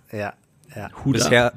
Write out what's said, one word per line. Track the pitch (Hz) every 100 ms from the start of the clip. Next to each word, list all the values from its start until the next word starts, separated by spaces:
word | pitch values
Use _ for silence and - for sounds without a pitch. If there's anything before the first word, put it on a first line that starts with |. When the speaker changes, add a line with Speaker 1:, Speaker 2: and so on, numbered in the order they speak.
| _
Speaker 1:
Ja, | 107 101 - _ _ _
ja. | - 101 -
Speaker 2:
Hut | 139 120
ab. |
Speaker 3:
Bisher, | - 120 120